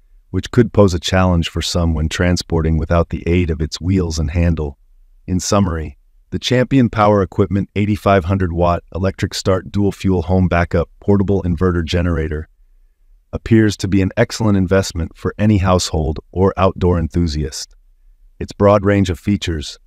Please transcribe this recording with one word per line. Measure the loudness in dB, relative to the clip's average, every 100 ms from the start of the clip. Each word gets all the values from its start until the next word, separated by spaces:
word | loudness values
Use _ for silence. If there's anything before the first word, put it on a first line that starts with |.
| _ -20 _
which | -6 -2
could | 0 2
pose | 4 2
a | 2
challenge | -2 0 2 2 -2
for | -4
some | -6 -2 -2
when | 0 -2
transporting | -2 0 0 -2 -2 0 0
without | 0 0 0
the | -4 -2
aid | 0 0
of | -2
its | -4 -6
wheels | -2 0 0 -2
and | -4
handle. | 0 0 0 -4 -10 _ _ _ _ -6
In | -4
summary, | 0 0 0 -2 -8 -12 _ _ _
the | -8
Champion | -2 0 2 2 2
Power | 2 2 2
Equipment | 0 0 0 0 -4 -2
eighty-five | -2 0 2 2 2
hundred | 0 -2
watt | 0 0 0 -4 -4
electric | -4 -2 -6
start | -4 -2 -2 -2
dual | -2 -2
fuel | -2 0 0
home | 2 2 2
backup | 2 0 0 -2 -4
portable | 0 2 2 0
inverter | 0 0 0 0
generator | -2 -2 -2 -2 -4 -6 -10 _ _ _ _ _ _ _ _
appears | -10 2 4 4 0
to | -2
be | 0
an | 0 0
excellent | -2 0 0 2
investment | 2 2 0 -4 -8 -6
for | -8 -2
any | 2 2
household | 4 2 0 -2 -2 -4 -8
or | 0 0 2
outdoor | -2 0 0 0
enthusiast. | 0 -2 -2 -2 -6 -8 -16 -20 _ _ _ _ -20 -14
Its | -10
broad | 0 4 4
range | 4 2 0
of | -2
features, | -2 -2 -2 -6 -6 -14